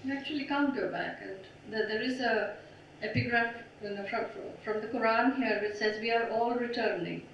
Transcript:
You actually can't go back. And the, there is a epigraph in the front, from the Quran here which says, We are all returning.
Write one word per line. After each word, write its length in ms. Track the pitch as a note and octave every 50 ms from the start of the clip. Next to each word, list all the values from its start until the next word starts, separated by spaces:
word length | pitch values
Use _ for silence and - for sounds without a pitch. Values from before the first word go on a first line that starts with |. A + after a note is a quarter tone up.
| -
You 100 | C4 C4+
actually 320 | C4+ C4 E4+ D#4 C#4+ C4+
can't 300 | - C#4+ C#4+ C#4+ C4+ -
go 160 | G#3 F#3 -
back. 300 | - - - - - -
And 160 | - F#3+ - - - - - - - - G#3
the, 140 | A3 G#3+
there 140 | G#3 G#3+ A3
is 180 | B3 C4 B3+ B3+
a 360 | B3+ A#3 A3+ G#3+ G3+ G3+ G#3 - - - - - - - - -
epigraph 540 | - G#3+ - B3 A#3+ B3 A#3+ A#3 A#3 A#3+ - - - - - -
in 140 | G#3+ G#3 G3+
the 80 | G3+ G3
front, 240 | F#3+ - A3+ - - - - - - - - -
from 180 | A3 G#3+ G#3+
the 60 | A3
Quran 500 | - B3+ B3 - A3 A3+ A3+ A#3+ C4+ C4+
here 220 | C4 B3 A3 G#3+ G3+
which 160 | G#3 G#3 -
says, 220 | - A3 G#3+ G#3+ A3
We 120 | A3 A#3
are 180 | A#3 A#3 A#3 -
all 240 | A3 A3+ A#3 A#3+ B3
returning. 680 | B3 A#3+ A#3 - A#3+ A3+ F#3+ F3+ F3 E3+ E3+ E3+ E3 - -